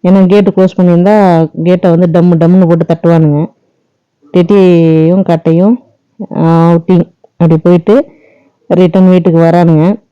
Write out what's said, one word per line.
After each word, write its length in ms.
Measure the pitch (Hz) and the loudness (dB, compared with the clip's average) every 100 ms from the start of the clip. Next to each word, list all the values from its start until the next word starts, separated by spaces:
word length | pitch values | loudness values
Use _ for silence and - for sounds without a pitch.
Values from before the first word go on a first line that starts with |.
ஏன்னா 220 | 180 196 185 | 0 0 2
கேட்டு 240 | 202 196 | 2 0
க்ளோஸ் 260 | 190 185 - | -2 -2 0
பண்ணியிருந்தா 380 | 180 170 185 214 190 170 160 - | 0 0 0 0 2 0 -2 -4
கேட்டை 260 | 170 180 185 | -2 -2 0
வந்து 160 | 170 175 | 0 0
டம்மு 300 | 170 180 170 | 0 0 0
டம்முன்னு 320 | 165 185 175 | 2 2 2
போட்டு 160 | 170 | 0
தட்டுவானுங்க. 560 | 165 165 170 170 156 147 170 _ _ _ _ _ _ _ _ | -2 -2 0 0 0 -2 -6 _ _ _ _ _ _ _ _
டிட்டியும் 880 | 180 170 202 185 170 165 160 160 185 | -4 0 2 2 2 2 0 0 -2
கட்டையும் 520 | 185 165 165 165 196 247 _ _ _ _ 208 - | -2 -4 -2 0 0 -2 _ _ _ _ -12 -4
அவுட்டிங் 680 | 160 165 165 170 170 180 - _ _ | 0 0 0 0 0 -2 -2 _ _
அப்படி 260 | _ 170 160 | _ -2 0
போயிட்டு 380 | 175 175 185 240 320 _ _ _ _ _ _ | 0 0 0 -2 -2 _ _ _ _ _ _
ரிட்டர்ன் 400 | 175 180 190 185 | -2 0 2 2
வீட்டுக்கு 280 | 180 175 165 | 2 0 0
வரானுங்க. 460 | 165 175 170 160 170 208 _ | 0 0 0 0 0 -4 _